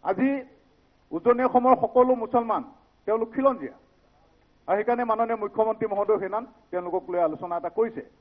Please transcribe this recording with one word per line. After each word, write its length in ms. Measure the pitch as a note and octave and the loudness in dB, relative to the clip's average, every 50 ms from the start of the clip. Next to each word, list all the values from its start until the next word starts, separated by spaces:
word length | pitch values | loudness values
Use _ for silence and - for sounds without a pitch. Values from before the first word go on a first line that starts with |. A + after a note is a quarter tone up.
| - | -4
আজি 260 | - G3 F#3+ B3+ C4+ C#4 C#4 B3+ - _ _ _ _ _ _ _ _ _ _ _ _ | -4 -2 0 0 0 0 -2 -8 -14 _ _ _ _ _ _ _ _ _ _ _ _
উজনি 320 | - E3 E3 A#3+ B3 A#3+ B3+ | -10 -2 2 2 2 4 2
অসমৰ 300 | B3+ - B3 A#3+ B3+ C4 B3+ B3 | 4 4 6 8 8 6 4 4
সকলো 280 | A3 - B3 B3 B3+ B3+ | 2 4 4 4 4 4
মুছলমান 480 | A#3+ A3 G#3+ - A#3+ A#3 A3+ G#3+ F#3+ B3+ - - _ _ _ _ _ _ - | 0 -2 -2 -2 -2 0 0 -2 -4 -4 -8 -18 _ _ _ _ _ _ -2
তেওঁলোক 220 | G#3+ A3+ A3+ A3+ A3+ | -2 -2 -2 -4 -4
খিলঞ্জীয়া, 420 | - C4+ C#4 C4 F3+ D3 A#2+ - - _ _ _ _ _ _ _ _ _ _ _ _ _ _ _ _ _ - | 2 2 2 2 2 -8 -14 -14 -16 _ _ _ _ _ _ _ _ _ _ _ _ _ _ _ _ _ -2
আৰু 100 | F3+ G3+ | -2 -2
সেইকাৰণে 280 | G#3+ A3+ A#3+ A#3 B3 A#3 | 0 -2 -2 -2 0 -2
মাননীয় 280 | A3 A3 A#3 A3+ A#3 A3 G#3 | 0 -2 0 -2 -2 -6 -6
মুখ্যমন্ত্ৰী 440 | G3+ - - A3 A3 A3 A3 A3+ G#3+ | -8 -2 -2 0 0 0 -4 -4 -4
মহোদয় 300 | G#3 G3 G3+ G3+ G#3+ G3 | -2 -4 0 0 0 -2
সেইদিনা 180 | F#3+ F#3 G3 G#3+ A#3+ B3+ - _ _ _ | -2 -4 -6 -8 -8 -10 -20 _ _ _
তেওঁলোকক 320 | - F3+ F3+ F3 E3+ F#3 - - | -8 -8 -8 -4 -6 -6 -6 -4
লৈ 80 | F3 F3 | -4 -2
আলোচনা 380 | F3 D#3 D#3 - F#3 F3 F3 E3+ | -2 -2 -4 -6 -10 -8 -8 -8
এটা 140 | E3+ E3+ - - | -8 -8 -4 -4
কৰিছে। 260 | A3 A#3 A3+ D3+ B2+ - _ _ | -4 -4 -4 -12 -16 -16 _ _